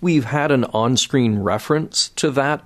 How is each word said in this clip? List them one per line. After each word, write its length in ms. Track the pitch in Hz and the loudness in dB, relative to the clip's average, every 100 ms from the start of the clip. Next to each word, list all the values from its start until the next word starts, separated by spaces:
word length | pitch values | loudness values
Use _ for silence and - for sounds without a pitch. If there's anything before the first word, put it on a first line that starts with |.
we've 240 | 180 156 110 | 0 0 0
had 260 | 143 147 | -2 2
an 120 | 135 131 | 2 0
on-screen 720 | 110 117 127 - 139 117 104 | 0 0 0 0 0 2 0
reference 720 | 101 107 - 156 160 - - | 0 -2 0 -2 -2 -6 -6
to 200 | - 156 | -2 -2
that 300 | 135 139 147 | 0 -2 -2